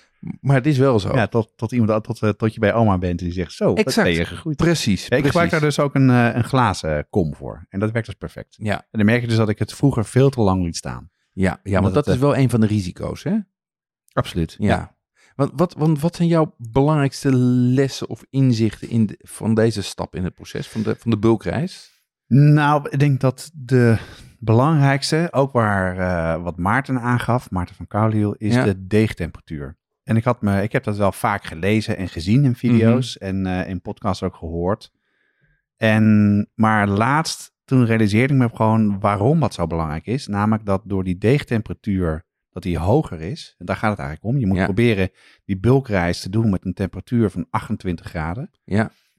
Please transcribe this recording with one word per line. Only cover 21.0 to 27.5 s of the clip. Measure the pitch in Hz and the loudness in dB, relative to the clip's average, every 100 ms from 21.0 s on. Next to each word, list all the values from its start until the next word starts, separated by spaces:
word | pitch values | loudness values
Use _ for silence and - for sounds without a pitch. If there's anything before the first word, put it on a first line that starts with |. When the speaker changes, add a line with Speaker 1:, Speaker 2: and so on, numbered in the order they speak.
| 117 | -2
Speaker 1:
de | 110 | 2
bulkreis? | 110 113 - 98 180 - - _ _ _ _ | 2 2 0 -4 -6 -10 -20 _ _ _ _
Speaker 2:
Nou, | 127 147 147 147 151 147 | 4 6 6 4 0 -2
ik | 139 | 0
denk | 143 131 | 0 2
dat | 131 131 - | 0 -2 -16
de | 151 120 127 120 110 - - - _ | -18 0 4 4 2 -2 -20 -20 _
belangrijkste, | 110 113 143 156 139 139 - 156 170 | 2 4 4 4 4 2 0 -2 0
ook | 123 139 | 0 0
waar, | 123 110 98 92 92 | 2 2 0 -2 -2
eh, | 92 87 82 82 | -2 0 -2 -2
wat | 87 82 | -6 -4
Maarten | 90 123 135 127 | 0 0 -2 -4
aangaf, | 117 123 - 123 - | -2 -2 0 -2 -2